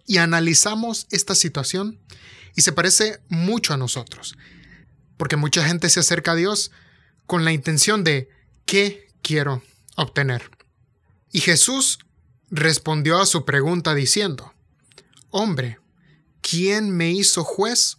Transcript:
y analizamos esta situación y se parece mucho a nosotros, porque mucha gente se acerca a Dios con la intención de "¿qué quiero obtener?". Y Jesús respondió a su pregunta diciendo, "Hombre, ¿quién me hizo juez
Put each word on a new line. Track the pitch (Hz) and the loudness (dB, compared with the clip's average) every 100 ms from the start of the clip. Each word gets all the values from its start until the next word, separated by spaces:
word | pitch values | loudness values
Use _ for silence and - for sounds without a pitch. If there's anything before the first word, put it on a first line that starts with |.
y | - 185 | -2 2
analizamos | 170 165 165 156 208 214 233 220 - | 2 2 2 2 2 -2 -4 -6 -6
esta | - - 190 | -6 -2 0
situación | 175 143 131 185 208 - - - - - - - | 0 -2 -4 -4 -6 -10 -18 -20 -20 -20 -8 0
y | |
se | - | 0
parece | 180 185 185 214 208 - | 2 2 2 0 -4 -6
mucho | 165 175 226 - | -2 0 0 -2
a | 143 | -4
nosotros, | 127 - 113 - - - - - - - - _ _ - | -4 -6 -10 -14 -18 -18 -20 -20 -20 -20 -20 _ _ -8
porque | 147 151 | -4 -2
mucha | 147 175 | 0 2
gente | 151 170 175 | 2 0 2
se | 175 | 2
acerca | 160 170 160 | 2 0 0
a | 165 | 0
Dios | 180 208 - - _ _ _ _ - | 0 -2 -4 -10 _ _ _ _ -4
con | 180 | 0
la | 165 | 2
intención | 160 151 156 - 214 | 0 0 0 2 2
de | 165 143 127 _ _ _ - | 2 0 -4 _ _ _ -2
"¿qué | 196 202 202 - _ | 0 0 -2 -18 _
quiero | - 151 143 131 - _ _ | -4 -2 0 -4 -8 _ _
obtener?". | - 143 - 139 120 - _ _ _ _ _ _ _ _ | -6 -4 -2 -2 -2 -6 _ _ _ _ _ _ _ _
Y | 180 | -2
Jesús | - 165 - 269 262 - - _ _ _ - | 2 4 4 2 -2 -4 -10 _ _ _ -8
respondió | 151 160 151 - 156 151 170 | -2 0 0 -2 0 2 2
a | 190 | 2
su | 170 | 0
pregunta | 127 143 143 180 165 | 0 0 0 0 0
diciendo, | 147 131 - 202 131 - _ _ _ _ - _ _ _ | 0 0 0 -2 -6 -12 _ _ _ _ -20 _ _ _
"Hombre, | 190 214 147 123 113 _ _ _ _ _ _ | -4 -2 -2 -6 -10 _ _ _ _ _ _
¿quién | - 165 190 208 214 | -4 -2 0 0 0
me | 180 165 | 0 0
hizo | 185 190 - | 2 2 0
juez | 160 - 208 240 - | -2 -2 0 0 -2